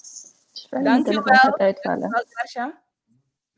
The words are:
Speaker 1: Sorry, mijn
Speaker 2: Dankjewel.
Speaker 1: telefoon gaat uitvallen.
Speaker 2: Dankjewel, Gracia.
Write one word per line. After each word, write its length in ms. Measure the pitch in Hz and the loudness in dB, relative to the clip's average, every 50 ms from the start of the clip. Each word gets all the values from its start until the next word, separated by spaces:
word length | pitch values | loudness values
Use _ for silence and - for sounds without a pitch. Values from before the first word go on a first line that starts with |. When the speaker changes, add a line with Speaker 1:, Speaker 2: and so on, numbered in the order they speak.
| - - - - - - _ _ _ _ | -20 -20 -20 -20 -20 -20 _ _ _ _
Speaker 1:
Sorry, 300 | _ - - - - 262 | _ -20 -16 -10 -6 -2
mijn 20 | 277 214 240 254 - | 0 2 2 2 2
Speaker 2:
Dankjewel. 180 | 220 208 214 | 0 -2 -2
Speaker 1:
telefoon 280 | - 262 254 262 262 - | 2 4 6 6 6 4
gaat 80 | - - | 2 2
uitvallen. 400 | 202 190 190 - - 190 - - | 0 0 0 0 -4 -4 -4 -4
Speaker 2:
Dankjewel, 240 | - 196 226 240 240 _ | -4 -4 -4 -4 -6 _
Gracia. 540 | - 233 247 - - 247 240 294 339 _ _ _ _ _ _ _ 233 _ _ _ _ _ _ _ _ | -10 -10 -10 -10 -8 -10 -10 -10 -10 _ _ _ _ _ _ _ _ _ _ _ _ _ _ _ _